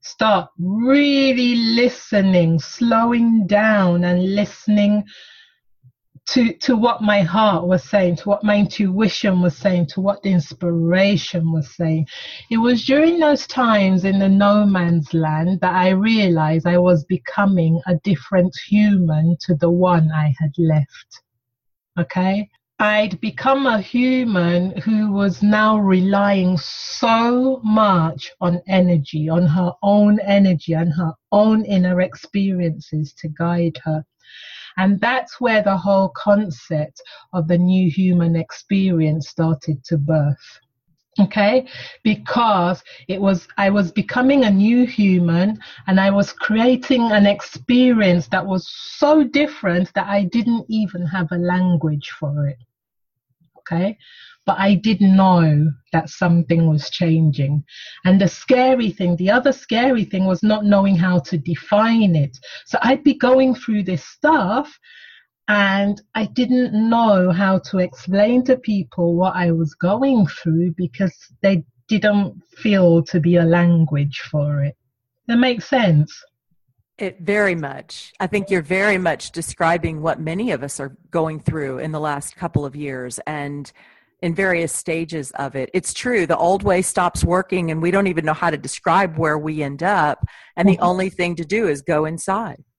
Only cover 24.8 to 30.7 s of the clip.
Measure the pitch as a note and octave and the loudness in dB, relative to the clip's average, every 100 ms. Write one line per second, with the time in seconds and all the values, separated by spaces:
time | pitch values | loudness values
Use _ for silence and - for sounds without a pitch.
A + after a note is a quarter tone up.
24.8 | - G#3+ G#3+ G3 G3+ F3 G#3 G#3+ G#3+ G#3+ | -2 -2 0 0 -2 0 0 2 2 2
25.8 | G3 F#3 F#3 G3 G3+ G3 F3+ F3+ - - | 2 2 2 2 2 2 0 0 -4 -14
26.8 | - - A#3 A3+ A#3 B3 B3+ C4 A3 G#3+ | -14 -6 0 2 2 0 0 -2 0 2
27.8 | G#3+ F3+ D#3+ C#3 - _ F3+ F3 F#3 F#3+ | 4 2 0 -4 -14 _ -2 -2 0 2
28.8 | F3+ E3+ C#3 D#3 D#3 E3+ F3 E3 F3 - | 4 2 -2 -6 -2 0 2 2 -2 -2
29.8 | G3+ G#3 G#3 G#3 G3 G3+ G3 E3+ - | 2 4 4 2 2 4 4 2 -2